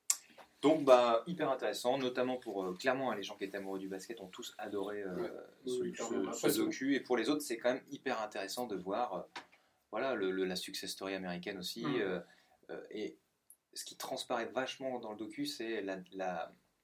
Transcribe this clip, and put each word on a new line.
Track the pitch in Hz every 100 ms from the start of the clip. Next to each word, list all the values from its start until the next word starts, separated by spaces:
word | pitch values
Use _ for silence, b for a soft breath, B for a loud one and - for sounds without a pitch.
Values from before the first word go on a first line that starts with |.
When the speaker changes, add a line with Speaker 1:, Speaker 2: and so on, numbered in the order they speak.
| - - B B - -
Speaker 1:
Donc, | 143 151
bah, | 135 123 120 113 170
hyper | 165 143
intéressant, | 127 110 101 123 139
notamment | 127 127 127 127
pour, | 113 98
euh, | 92
clairement, | 90 131 - 123
les | 101
gens | 95 104
qui |
étaient | 98 98
amoureux | 95 95
du | 95
basket | 95 - 110
ont | 92
tous | - - -
adoré, | 104 101 98 104
euh, | 95 90
Speaker 2:
Ouais. | - - - - 127
Speaker 1:
ce, | 123
Speaker 2:
Oui, | 120
clairement. | - - 98
Speaker 1:
ce, | 95
Speaker 2:
Après, |
Speaker 1:
ce | - 113
Speaker 2:
c'est | 107
Speaker 1:
docu, | - - 135 131
et |
pour | - 120
les | 113
autres, | 151
c'est | - 117
quand | 123
même | 131 -
hyper | 139 135 113
intéressant | 107 107 95 - 120
de | 92
voir, | 90 107 120
euh, | 90 - - - b b b -
voilà, | 107 135 113
le, | 95
le, | 95
la | 92 92
success | - 95 95
story | - 98
américaine | 95 92 87 104 98
aussi, | 87 117 147
Speaker 2:
Mm. | 120
Speaker 1:
euh, | 95 90 - B B B -
euh, | - -
et | - - - _ _ _ - _
ce | - -
qui | -
transparaît | - 131 - 120 107
vachement | 117 131 - 135 123
dans | 113
le | 107
docu, | 107 139 143
c'est | - 113 110
la, | 98 92 90
la... | 95 92 85 - - _ _